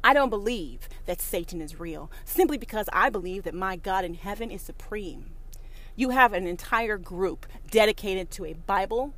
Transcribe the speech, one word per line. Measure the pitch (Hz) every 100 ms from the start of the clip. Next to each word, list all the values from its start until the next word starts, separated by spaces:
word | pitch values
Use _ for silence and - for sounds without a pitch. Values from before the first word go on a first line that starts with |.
I | 233
don't | 285 269
believe | 220 208 240 151 123 - - -
that | 175
Satan | - 190 170 175
is | 151 156
real, | 170 151 156 -
simply | - - 370 285
because | 220 214 208
I | 180 240
believe | 208 180 190
that | 180
my | 165 190 185
God | 196 190 180
in |
heaven | 170 196 208 226
is | 214
supreme. | - - - 214 190 160 - - - - - - - -
You | 254
have | 254 247
an | 185 185
entire | 175 - 226 233 208
group | 175 175 185 143 - - -
dedicated | 220 214 220 208 190 180
to | - 165
a |
Bible | 160 170 196 196 226 277